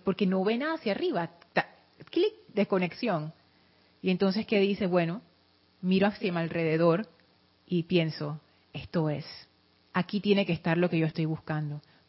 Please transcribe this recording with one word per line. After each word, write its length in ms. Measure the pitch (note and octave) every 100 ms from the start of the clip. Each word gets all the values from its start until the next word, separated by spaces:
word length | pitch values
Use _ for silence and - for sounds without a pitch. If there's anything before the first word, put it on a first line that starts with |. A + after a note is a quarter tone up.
porque 220 | - F#3 F#3+
no 180 | F#3+
ve 140 | F#3+ A#3
nada 160 | D4+
hacia 180 | D#4+ G#3+
arriba. 380 | G3 F4+ G3+ E3+ - -
Ta-, 160 | G#3 - - _ - -
clic, 220 | E4 G#4 - -
desconexión. 840 | G3+ G3 F#3+ F3 - A#3 E3 D3+ - _ _ _ _ _ _
Y 80 | F#3
entonces, 360 | F3+ G3 G3+ G#3+
¿qué 120 | G#3
dice? 280 | G3 G3 F3
Bueno, 360 | F3+ E3 G3+ - _ _ _ _ -
miro 280 | F3+ F#3+ G3+
hacia 240 | G3+ F#3+
mi 60 | F3
alrededor 720 | E3 E3+ D#3+ D#3+ E3+ E3 A3+ _ _ _ _ _ -
y 180 | F3
pienso, 560 | E3 F3+ D#3+ - D3+ D3+ _ _ _
"Esto 380 | - - F3 D#3
es, 140 | D3 - - - _ _ _ _
aquí 280 | F#3 - G3+
tiene 240 | G3+ G3+
que 80 | F#3
estar 240 | D#3+ E3+ E3+
lo 140 | F3
que 80 | E3+
yo 80 | D#3+
estoy 180 | E3
buscando", 560 | D#3+ D#3 - D3+ D3+ D3 - _